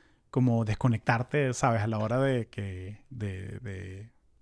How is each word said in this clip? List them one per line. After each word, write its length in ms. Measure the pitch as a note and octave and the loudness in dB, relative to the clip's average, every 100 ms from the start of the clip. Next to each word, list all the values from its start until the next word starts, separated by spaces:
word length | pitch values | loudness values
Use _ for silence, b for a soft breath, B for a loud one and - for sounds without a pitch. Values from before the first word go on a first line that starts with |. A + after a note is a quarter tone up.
| _ _ _ | _ _ _
como 340 | C3+ B2+ A2+ | 2 4 4
desconectarte, 880 | A2 G#2 B2+ A2 - A#2 B2 D3 C3 | 2 2 2 2 2 0 2 0 0
¿sabes? 300 | A#2+ C3+ A2+ | 2 2 2
A 60 | G#2+ | 0
la 100 | A2 | 0
hora 220 | A2 B2+ | 0 2
de 260 | C3+ B2 A2 | 2 2 -2
que, 560 | - G2 F#2 F#2 G#2+ - | -6 -8 -8 -10 -14 -14
de, 480 | B2 G#2 F#2+ F#2+ G2+ | -8 -6 -6 -10 -10
de, 540 | G#2+ F#2+ F#2 F#2+ A2+ _ _ _ | -10 -10 -10 -14 -16 _ _ _